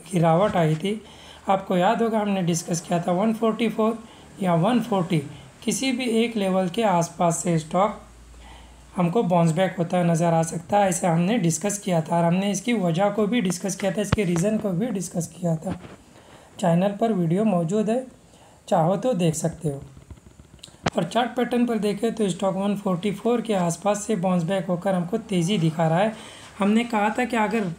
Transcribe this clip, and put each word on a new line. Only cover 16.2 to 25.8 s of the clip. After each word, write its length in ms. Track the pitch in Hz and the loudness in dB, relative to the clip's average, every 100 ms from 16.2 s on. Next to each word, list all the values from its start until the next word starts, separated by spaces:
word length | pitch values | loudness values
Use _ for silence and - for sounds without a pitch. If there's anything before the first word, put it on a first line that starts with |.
| - - - - | -20 -20 -20 -2
channel 320 | 180 170 196 | 2 2 2
पर 220 | 202 233 | 0 0
video 300 | 196 170 180 220 | 0 0 2 2
मौजूद 440 | 175 165 208 202 | 2 0 0 0
है, 160 | 240 262 - - - - - - | -2 -4 -14 -20 -20 -20 -20 0
चाहो 280 | 190 160 196 | 2 4 2
तो 160 | 254 202 | 0 2
देख 200 | 175 151 | 0 0
सकते 340 | 165 - 156 | -4 -4 -6
हो। 120 | 139 - - - - - - - - - - - | -6 -10 -20 -20 -20 -20 -20 -20 -20 -20 -10 -6
और 120 | - | -4
chart 280 | 170 220 240 | -2 -2 -2
pattern 340 | 240 240 247 240 | -2 -2 0 0
पर 120 | 226 | 0
देखें 340 | 208 196 226 | -2 -2 -4
तो 160 | - 202 | -2 -2
stock 260 | 170 196 185 | 0 -2 -2
वन 200 | 202 202 | -2 -2
फ़ोर्टी 340 | 196 175 208 | -2 -2 -2
फ़ोर 280 | 196 226 240 | -4 -2 -2
के 120 | 226 196 | 0 0
आसपास 480 | 175 165 196 208 | 0 -2 -2 -2
से 120 | - 208 | -2 -2
bounce 260 | 185 180 165 | 0 0 0
back 220 | 196 185 | -2 -2
होकर 280 | 175 196 185 | -2 0 -2
हमको 220 | 170 220 | -2 -6
तेज़ी 380 | - 180 170 208 | -2 -2 0 2
दिखा 280 | 160 156 | 0 2